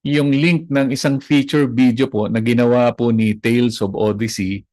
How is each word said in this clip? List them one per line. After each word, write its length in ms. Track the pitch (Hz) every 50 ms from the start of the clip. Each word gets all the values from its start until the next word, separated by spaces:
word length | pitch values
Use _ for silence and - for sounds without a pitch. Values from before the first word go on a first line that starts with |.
yung 320 | _ 139 143 147 143 143 139
link 400 | 135 147 170 175 160 160 165 139
ng 160 | 139 135 135
isang 320 | 131 135 - 147 139 135
feature 480 | 135 - 151 143 135 139 - 151 147 131
video 400 | 117 117 127 127 117 117 135 131
po 160 | - 107 107
na 160 | 104 110 113
ginawa 480 | 110 120 120 117 120 120 120 123 123 120 117
po 160 | - 120 120 117
ni 240 | 110 110 110 107
Tales 480 | 107 - 117 117 120 120 123 113 - 110
of 80 | 101 98
Odyssey 720 | - 107 104 107 104 113 110 - - 98 95 98 98 - _